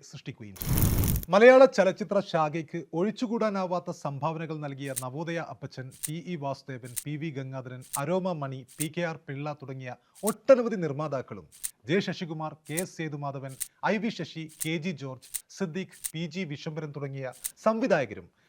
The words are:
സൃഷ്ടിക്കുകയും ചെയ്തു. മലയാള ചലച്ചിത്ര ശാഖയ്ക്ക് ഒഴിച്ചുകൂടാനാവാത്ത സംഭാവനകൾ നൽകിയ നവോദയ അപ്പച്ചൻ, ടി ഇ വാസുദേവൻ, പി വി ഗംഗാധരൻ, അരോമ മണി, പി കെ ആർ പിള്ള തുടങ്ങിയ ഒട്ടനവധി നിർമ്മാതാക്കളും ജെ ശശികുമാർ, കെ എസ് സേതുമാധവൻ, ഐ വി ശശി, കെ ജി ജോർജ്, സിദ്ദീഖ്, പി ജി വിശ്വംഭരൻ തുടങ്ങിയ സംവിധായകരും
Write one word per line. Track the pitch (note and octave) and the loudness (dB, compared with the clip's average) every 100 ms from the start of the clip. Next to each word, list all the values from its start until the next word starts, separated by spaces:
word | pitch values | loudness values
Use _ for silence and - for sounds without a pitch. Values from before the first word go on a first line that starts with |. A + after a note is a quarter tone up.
| - | -12
സൃഷ്ടിക്കുകയും | C#3 - - G#2 F#2+ | -14 -12 -12 -14 -8
ചെയ്തു. | - - - - - - - | 0 4 4 4 2 0 2
മലയാള | F#3+ A#3+ C4 | 10 12 12
ചലച്ചിത്ര | C4+ A#3 F#3 E3+ G3 G3+ | 10 8 2 2 -2 -2
ശാഖയ്ക്ക് | F#3+ D#3+ D#3 D#3+ D3 E3+ - | 0 2 2 0 -4 -8 -4
ഒഴിച്ചുകൂടാനാവാത്ത | D#3+ G#3 G#3 A#3+ A3+ G#3+ G3 F#3 F3+ F3 | 0 0 0 -2 0 0 0 -2 -2 -4
സംഭാവനകൾ | D#3+ D3+ C#3 D3+ D#3+ E3 D#3 | -6 -6 -2 -2 -2 -6 -6
നൽകിയ | D3 C3+ C#3 B2+ | -8 -8 -6 -4
നവോദയ | B2+ C#3 E3 E3+ D3+ | -6 -6 -4 -4 -6
അപ്പച്ചൻ, | C3 C3 - C3 - - | -10 -12 -12 -14 -10 -8
ടി | D#3+ E3 | -6 -6
ഇ | E3+ | -6
വാസുദേവൻ, | C#3 C#3 - B2+ B2 A#2+ | -4 -6 -8 -12 -8 -8
പി | C#3+ D3+ | -6 -6
വി | E3 | -6
ഗംഗാധരൻ, | C3 C3 C3 B2 B2+ B2+ C#3+ | -6 -8 -10 -10 -14 -8 -4
അരോമ | D3 F#3 F#3 | 0 0 0
മണി, | E3 C#3 C3+ B2 - | -4 -6 -8 -12 -6
പി | D3+ F3 | -4 -2
കെ | |
ആർ | E3+ D#3 - | -4 -6 -10
പിള്ള | C3+ D3 | -8 -8
തുടങ്ങിയ | C#3+ C3 C3+ B2+ B2 _ - | -8 -12 -10 -10 -12 _ -4
ഒട്ടനവധി | G3+ A3 - B3+ A3+ G3+ | -2 2 6 6 6 -2
നിർമ്മാതാക്കളും | D#3+ C3+ D#3 C3+ - G#2 D#2 - - - A2 | -2 -2 -4 -4 -6 -12 -14 -10 -10 -8 0
ജെ | F#3+ | 0
ശശികുമാർ, | G3 E3 F3 D#3 D#3 D3+ - | 0 -4 -8 -6 -8 -10 -6
കെ | |
എസ് | D#3 F#3 - | -4 -4 -6
സേതുമാധവൻ, | D#3 D3 C#3+ C#3 C3 C3 - _ D#3 | -6 -6 -6 -6 -10 -10 -10 _ 0
ഐ | G#3+ | 0
വി | A3 | 0
ശശി, | - E3 D#3+ D#3 - D#3+ | -4 -8 -10 -12 -6 -4
കെ | E3 | -2
ജി | E3+ | -4
ജോർജ്, | C#3+ C3+ C3 - - - - | -6 -10 -12 -12 -12 -12 -6
സിദ്ദീഖ്, | F#3+ F3+ F3+ - - | -4 -4 -8 -10 -10
പി | D#3+ E3+ | -6 -6
ജി | E3+ | -6
വിശ്വംഭരൻ | E3+ C#3+ E3 D#3 D3+ C#3 | -6 -8 -8 -8 -8 -8
തുടങ്ങിയ | C#3 C3+ B2+ - - - | -8 -8 -10 -8 -10 -2
സംവിധായകരും | A3 A3+ C4 F3 A#2 F#2+ E2+ _ | 0 2 2 2 2 -6 -14 _